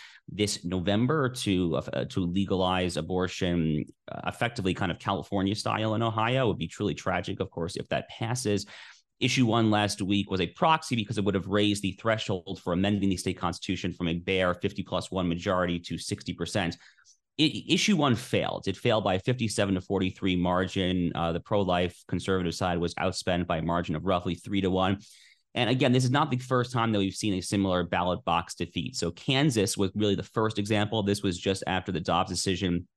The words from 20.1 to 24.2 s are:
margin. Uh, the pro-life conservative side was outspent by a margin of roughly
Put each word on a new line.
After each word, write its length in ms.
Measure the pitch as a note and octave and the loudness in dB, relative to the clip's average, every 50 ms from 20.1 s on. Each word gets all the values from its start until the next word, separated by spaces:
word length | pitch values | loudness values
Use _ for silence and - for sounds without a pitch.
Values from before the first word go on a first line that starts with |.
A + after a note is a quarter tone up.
| - - - F#2+ F2+ | -2 0 0 2 2
margin. 760 | F2+ F2 F2+ F2+ F2+ F#2+ F#2 - G2 F#2 F2+ F#2 F#2 F2 E2 - | 4 2 2 2 2 0 0 0 0 0 2 2 2 0 0 0
Uh, 180 | - E2+ E2+ | 0 -2 -2
the 80 | E2 E2+ | -2 -4
pro-life 600 | - - A2 G2+ G2 F2+ F2 F2 F2+ F2 - - - | -2 0 0 2 2 2 2 2 0 0 -4 -8 -8
conservative 480 | - - F2 - - F#2+ F#2 F2 E2+ E2 | -6 -4 -2 0 0 0 0 0 -2 -2
side 240 | - G2 F2+ F2 E2+ | -2 -2 0 0 0
was 160 | E2+ E2+ - | -2 -2 -2
outspent 540 | - E2+ F#2+ F2 - - F#2+ F2+ F2 F2 - | -2 -2 -2 -2 -2 -2 0 0 0 0 0
by 100 | F2 E2 | 0 0
a 40 | |
margin 340 | D#2+ E2+ E2+ F2 E2+ - E2 | 0 0 0 0 0 -2 -4
of 80 | D2+ E2 | -2 0
roughly 320 | F#2+ F#2 F2 | 0 0 0